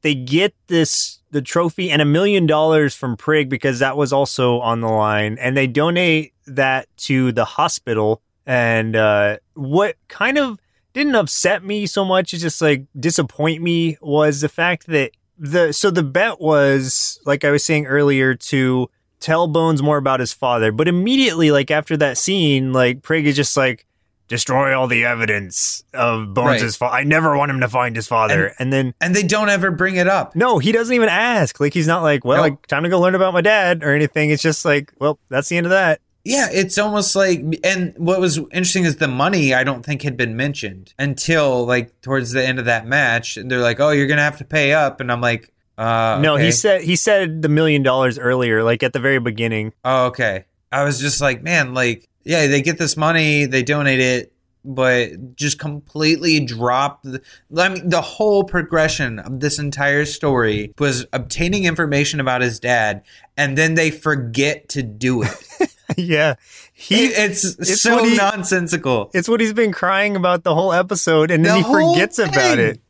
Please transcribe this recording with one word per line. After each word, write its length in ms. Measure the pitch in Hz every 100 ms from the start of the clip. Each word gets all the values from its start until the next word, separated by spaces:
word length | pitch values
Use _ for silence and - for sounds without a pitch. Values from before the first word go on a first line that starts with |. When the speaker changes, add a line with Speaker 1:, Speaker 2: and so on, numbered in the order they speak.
Speaker 1:
They 140 | 156 139
get 380 | 123 147 202 _ _
this, 540 | 170 156 - - - _
the 120 | 147
trophy 480 | 127 170 170 - 180
and 100 | 151
a 40 | 147
million 400 | 151 202 202 165
dollars 480 | 151 156 156 147 -
from 200 | 131 113
Prig 320 | - 151 139
because 300 | 131 143 123
that 160 | 135 139
was 160 | 139
also 480 | 139 139 - 123 120
on 220 | 120 117
the 60 | 113
line, 480 | 110 107 104 107 113
and 160 | 127 135
they 120 | 135
donate 680 | 120 156 175 180 156 151 _ -
that 400 | 131 135 131 - _
to 340 | - 131 127
the 140 | 117 110
hospital. 760 | - 165 - - 110 107 113 _ _ -
And, 480 | 127 117 113 110 110
uh, 420 | 107 104 104 107 _
what 420 | - 135 156 202 - _
kind 300 | - 220 277
of 200 | 269 208 _ _ _
didn't 220 | 247 294 247
upset 480 | 165 - 180 196
me 220 | 190 208 202
so 180 | -
much, 300 | 190 185 180
it's 80 | 175
just, 180 | 165 -
like, 240 | 160 143 135 139
disappoint 600 | 139 170 147 - 151 160
me, 360 | 170 170 165 151
was 400 | 147 147 151 143
the 80 | 147
fact 380 | - 170 175 -
that 240 | 156 131 _ _ _
the, 340 | 151 170 165
so 180 | 143 208
the 140 | 175
bet 380 | 147 139 220 196
was, 800 | 156 151 139 139 131 - - - -
like 200 | 143 147
I 60 |
was 120 | 147
saying 220 | - 156 143
earlier, 500 | 139 143 139 131 123
to 540 | - 139 131 127 123 _ _ _
tell 280 | - 160 175
Bones 340 | 156 165 156
more 160 | 143 147
about 220 | 139 131
his 140 | 123
father. 380 | - 131 120 110
But 160 | 110 156
immediately, 600 | 175 196 269 262 165 160
like, 200 | 143 139
after 240 | 151 151 160
that 200 | 147 123
scene, 560 | - 196 160 139 131
like, 300 | 131 123 127
Prig 220 | - 160 147
is 100 | 139
just 200 | 139 -
like, 300 | 131 120 _ _ _ _ _
"Destroy 500 | 117 - 131 135 135
all 100 | 127
the 180 | 120 117
evidence 760 | 120 110 104 95 - - - -
of 400 | 131 120 113 107
Bones' 280 | 98 120 123
Speaker 2:
Right. 100 | 117
Speaker 1:
fa-, 120 | 104 123
I 100 | 120
never 340 | 143 156 160 143
want 140 | 143
him 80 | 135
to 80 | 123
find 260 | 123 123 113
his 120 | 110
father." 400 | 117 110 101 95
Speaker 2:
And 80 | -
Speaker 1:
And 140 | 127
then 200 | 135 131 -
Speaker 2:
and 140 | 170 185
they 80 |
don't 260 | 185 214 208
ever 220 | 202 190
bring 240 | 160 185 185
it 120 | 180
up. 280 | 196 135 165
Speaker 1:
No, 220 | 240 214
he 120 | 139
doesn't 220 | 220 233
even 160 | 247 220
ask. 500 | 175 233 226 151 -
Like, 140 | 143
he's 140 | 160 160
not 140 | 170
like, 220 | 160 143 120
"Well, 120 | 139
Speaker 2:
Nope. 60 | 156
Speaker 1:
like, 160 | 139 _
time 160 | 143
to 60 | 170
go 100 | 180
learn 160 | 180 185
about 180 | 185
my 80 | 180
dad," 420 | 180 214 185 175
or 100 | 147
anything. 360 | 143 151 - 151
It's 120 | 147
just 220 | 160 151 170
like, 260 | 147 143 _
"Well, 200 | 139 151 _
that's 180 | 131 143
the 80 | 170
end 80 | 170
of 40 |
that." 300 | 190 180 156 _ _
Speaker 2:
Yeah, 260 | - 277 247
it's 260 | 185 185 202
almost 380 | 208 208 202 196
like, 280 | 190 170 139 165
and 320 | 180 190 180 -
what 220 | 170 185
was 180 | 180 151 151
interesting 320 | 180 180 - 170
is 120 | 139
the 100 | 151
money, 480 | 127 151 196 143 127
I 80 |
don't 200 | 131 131
think, 200 | 120 143
had 120 | 147 120
been 200 | 120 113
mentioned 560 | 139 139 107 92 95 _
until, 640 | 143 131 - 165 143 127 120
like, 340 | 123 120 _
towards 280 | - 135 120
the 140 | 127 127
end 140 | 127
of 60 | 120
that 200 | 117 110
match. 520 | 139 135 117 117 -
And 120 | 117
they're 100 | 127
like, 200 | 120 113
"Oh, 100 | 147
you're 160 | 151 139
gonna 140 | 147
have 160 | 147 143
to 80 | -
pay 260 | 156 139
up." 300 | 151 143 135
And 100 | 127
I'm 80 | 120
like, 320 | 120 117 - _ _ -
"Uh, 400 | 113 113 113 110
Speaker 1:
No, 140 | 151 143
he 80 |
Speaker 2:
okay." 80 | 156
Speaker 1:
said, 300 | - 214 190
he 120 | 165 180
said 460 | - 202 180 160
the 80 | 156
million 320 | 151 160 147
dollars 380 | 131 131 127 110
earlier, 420 | 123 127 123 110
like, 200 | 113 120
at 100 | 131
the 60 | 131
very 200 | 127 135
beginning. 540 | 120 110 117 110 107 -
Speaker 2:
Oh, 220 | 123 131 127
okay. 400 | 123 117 95 - _ _
I 120 | 131
was 160 | 143 131
just 220 | 143 -
like, 200 | 143 123
"Man, 320 | 139 170 135
like, 340 | 127 123 117 _ _
yeah, 220 | - 165 147
they 160 | 143
get 160 | 139 165
this 180 | 160 -
money, 500 | 156 165 156 147 143
they 160 | 131
donate 360 | 123 147 143 131
it, 320 | 127 123 - _ _ _
but 720 | - 135 131 123 117 78 127 123
just 220 | 147 -
completely 840 | 156 147 - 147 156 160 170 156
drop 600 | 131 113 120 127 143 139
the," 180 | 139 131 - - _ 160
I 120 | 185
mean, 200 | 190 175
the 120 | 170
whole 420 | - - 214 202
progression 760 | 190 180 170 165 156 - 135 110
of 220 | 101 131
this 180 | 143 143
entire 480 | 147 139 143 143 147
story 680 | - 151 131 113 104 104 -
was 300 | 147 123 123
obtaining 520 | - 117 - 170 202 180
information 540 | 160 165 143 143 151
about 220 | 131 127
his 160 | 123 110
dad, 420 | 123 123 107 101 _ - - -
and 220 | 143 135
then 160 | 160
they 160 | 160 160
forget 800 | 156 156 143 120 117 139 147 _
to 140 | 143
do 400 | 120 104 127 123
it. 80 | 107 - - -
Speaker 1:
<laughs> 180 | 370 - _ 160
Yeah. 380 | 180 156 151 127 _ - -
He, 300 | _ - 202 262
Speaker 2:
It, 240 | 202 214
it's 120 | -
Speaker 1:
it's 380 | 190 - 175 196
Speaker 2:
so 140 | 220 240
Speaker 1:
what 100 | 226
he, 60 | 226
Speaker 2:
nonsensical. 960 | 196 208 180 185 170 165 139 123 101
Speaker 1:
it's 140 | 190 170
what 140 | 226
he's 100 | 220
been 220 | 214 226
crying 420 | 190 180 190 208 202
about 300 | 180 180 175
the 100 | 160
whole 160 | 190
episode, 600 | 175 185 190 - 160 160
and 120 | 170 170
then 60 |
Speaker 2:
The 60 | 214
Speaker 1:
he 60 |
Speaker 2:
whole 300 | 185 285 320
Speaker 1:
forgets 240 | 339 - -
about 160 | 196
Speaker 2:
thing. 260 | 143 127 -
Speaker 1:
it. 200 | 113 110 _